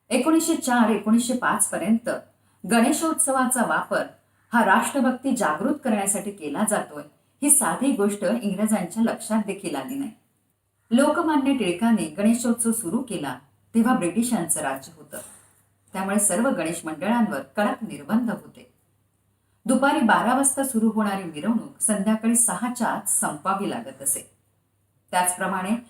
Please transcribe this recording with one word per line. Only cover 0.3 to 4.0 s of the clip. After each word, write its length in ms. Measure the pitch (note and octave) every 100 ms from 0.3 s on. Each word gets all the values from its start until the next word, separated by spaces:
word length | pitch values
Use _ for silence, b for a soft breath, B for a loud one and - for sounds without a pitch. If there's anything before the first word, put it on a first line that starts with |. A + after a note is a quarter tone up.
| D#4+ E4 D#4+
चार 340 | B3+ A#3+ A3
एकोणीसशे 460 | G#3 G#3+ A3+ - B3
पाच 320 | D3+ G#3+ -
पर्यंत 400 | - F3 A3+ - C3 - _ _ _
गणेशोत्सवाचा 960 | F3+ A#3 A#3 - D#4+ D#4 - C4 B3 B3 F#3
वापर 400 | D#3+ - E3+